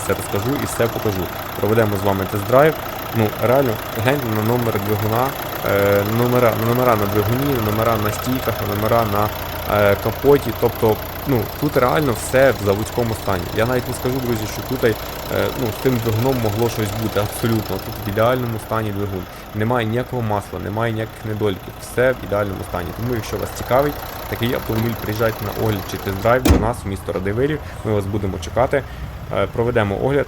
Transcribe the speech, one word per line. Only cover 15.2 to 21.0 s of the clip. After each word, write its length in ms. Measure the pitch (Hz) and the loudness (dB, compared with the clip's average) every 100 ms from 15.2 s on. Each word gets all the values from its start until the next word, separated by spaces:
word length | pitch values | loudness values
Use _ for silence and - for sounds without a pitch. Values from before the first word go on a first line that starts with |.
| - 104 98 - | -4 -2 0 -2
ну, 60 | 120 | -4
з 160 | 104 | 0
тим 140 | 135 123 | 0 2
двигуном 400 | 113 107 127 127 | 2 2 2 2
могло 260 | 110 104 117 | 0 0 0
щось 220 | - 104 107 | 0 -4 -2
бути. 180 | 107 101 | -2 -2
Абсолютно. 560 | 104 - 117 110 98 95 | -2 -2 0 0 0 -6
Тут 180 | - - 104 | -6 -8 -4
в 20 | |
ідеальному 500 | 101 117 131 120 110 | 2 2 2 -2 -6
стані 340 | - 113 110 | -4 -2 -2
двигун. 300 | 101 101 95 90 - - | -2 -4 -4 -8 -12 -10
Немає 320 | 107 110 127 110 | -2 0 0 0
ніякого 360 | 117 127 127 | -2 -2 -4
масла, 360 | 113 101 - 90 | -2 -2 -2 -6
немає 340 | 92 104 117 | -4 -2 -2
ніяких 320 | 110 | -2